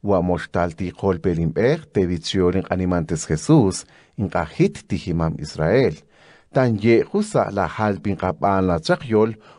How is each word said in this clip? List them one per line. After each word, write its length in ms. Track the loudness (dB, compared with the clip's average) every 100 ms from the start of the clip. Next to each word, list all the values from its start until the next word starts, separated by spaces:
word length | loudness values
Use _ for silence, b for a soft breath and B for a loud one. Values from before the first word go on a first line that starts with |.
ua 180 | 0 2
mostal 520 | 2 -2 -2 -2 -2
ti 180 | -2 -8
kolpelin 640 | -2 -2 0 0 0 0
bej, 320 | 0 0 0 -2
te 120 | -2 0
viziolin 560 | -2 -4 0 2 0 -2
animantes 580 | -2 0 -2 -2 -6 -4
Jesús, 560 | -4 4 4 4 -2 -12 b b -6
in 120 | -4
kahit 540 | -2 -4 0 0 -2 -6
ti 100 | -6
himam 400 | -2 -2 -2 -4
Israel. 540 | -10 -4 0 2 2 -2 _ b b b b
Tan 240 | 0 0 2
ye 200 | 4 4
husa 460 | 4 -2 -2 0 0
la 160 | -2 -4
halpin 500 | 0 -2 -2 -4 -2
kapan 500 | -2 0 0 2 2
la 100 | 0
tsakyol, 580 | 0 -4 0 2 2 -2 B